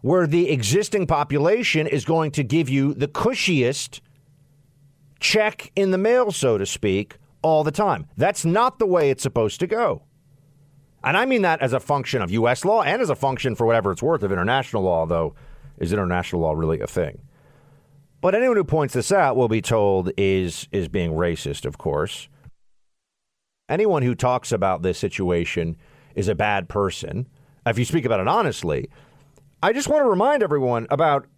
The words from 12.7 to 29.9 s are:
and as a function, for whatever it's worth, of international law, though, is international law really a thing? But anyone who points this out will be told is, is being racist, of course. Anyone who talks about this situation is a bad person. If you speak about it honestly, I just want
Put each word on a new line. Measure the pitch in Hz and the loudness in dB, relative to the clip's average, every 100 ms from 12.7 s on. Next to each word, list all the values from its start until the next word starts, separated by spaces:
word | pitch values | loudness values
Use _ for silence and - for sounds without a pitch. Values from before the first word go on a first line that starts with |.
| 220 | 2
and | 180 285 | 2 0
as | 220 | 0
a | 139 | 0
function, | 139 127 131 110 | -2 -2 -4 0
for | 113 | 2
whatever | 117 98 | 2 0
it's | 90 | -2
worth, | 131 165 | -2 0
of | 98 | 0
international | 95 92 135 127 110 | -2 0 -2 -2 -2
law, | 92 85 80 | 0 0 0
though, | 85 80 - - - - - | -2 -2 -6 -20 -20 -20 -8
is | 85 | -4
international | 104 92 90 87 90 | -2 0 -2 -2 -2
law | 80 | 0
really | 78 80 80 | 0 -2 -2
a | - | -4
thing? | - 80 - - _ _ _ _ - _ _ _ _ | -4 -4 -6 -20 _ _ _ _ -20 _ _ _ _
But | 175 202 | 0 2
anyone | 254 226 | 2 2
who | 170 | 2
points | 156 139 | 0 0
this | 131 110 | -2 0
out | 196 147 123 | 2 4 2
will | 123 | 2
be | 110 | 0
told | - 113 101 95 90 - | 0 2 2 2 0 0
is, | 98 95 92 - - | 2 2 0 -6 -6
is | 101 82 | -4 -4
being | 95 85 | -2 -2
racist, | 78 87 80 71 71 73 | 0 -2 -2 -6 -8 -8
of | 71 | -8
course. | - 71 90 - - _ - - _ _ _ _ _ _ _ _ _ _ - | -4 -2 -4 -6 -16 _ -20 -20 _ _ _ _ _ _ _ _ _ _ -6
Anyone | 156 214 165 | -2 2 2
who | 123 120 | 0 0
talks | 127 127 - | 0 0 -2
about | 110 95 90 | -2 0 0
this | 90 87 | -2 -2
situation | 101 - 90 87 85 - 82 82 - - _ - | -4 -2 0 0 0 -4 -4 -6 -14 -20 _ -6
is | 101 | -4
a | 92 | 0
bad | 104 101 85 | 0 -2 -2
person. | 104 98 - - 98 131 _ _ _ - | -2 -2 -4 -10 -8 -10 _ _ _ -4
If | 117 | -2
you | 120 | 0
speak | 165 - | 0 0
about | 107 | 0
it | 98 | 0
honestly, | 202 185 - 85 71 - - - _ _ _ _ _ | 0 0 -2 -4 -4 -6 -16 -20 _ _ _ _ _
I | 185 | -2
just | 233 | 0
want | 277 | 0